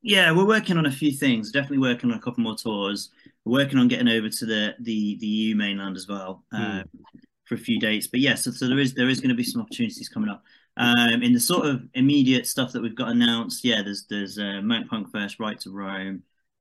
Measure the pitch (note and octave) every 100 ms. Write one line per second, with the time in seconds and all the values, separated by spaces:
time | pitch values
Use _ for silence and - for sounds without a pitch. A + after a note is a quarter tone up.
0 | A3+ G3 E3+ E3 G3+ A3 G#3+ E3+ D3 C3+
1 | D3+ C3+ C#3 A2+ G#2 C#3+ C#3 C#3 C3 A#2+
2 | B2 A2 B2 A#2+ A2+ G#2+ A#2 G2+ G2 G2+
3 | - _ - _ A2+ C3 C#3 C3+ B2 A#2+
4 | A#2+ A2+ G#2+ - A2 A2 G#2 - A#2 G#2+
5 | G#2 G#2 G#2+ G#2+ A2 G#2+ G2+ G2 G2 F#2
6 | F#2 G2+ F#2 F#2+ _ G#2+ G2+ F#2+ F#2+ -
7 | - - _ _ - A2+ - A2 A2 G#2+
8 | - B2+ C3+ A2 C3+ - B2+ C#3 C3+ C3
9 | B2+ B2+ C3 A#2+ A#2+ A#2+ G#2+ - A2 -
10 | - - G#2+ G2+ _ _ _ - A#2+ A#2+
11 | A#2+ A#2 A#2+ A#2+ - F3 D3+ C3 - B2+
12 | C3+ D3 B2+ B2+ - - B2 A#2+ A2+ A2
13 | A#2 A#2+ A#2+ A#2 A2 - B2 G#2+ G2 G2
14 | - G#2 F#2+ G#2 G2+ G2 G#2 A2+ - A2+
15 | G2 G#2+ G2+ - G#2+ G#2 - G2 G2 G2
16 | G2 F#2+ - _ _ _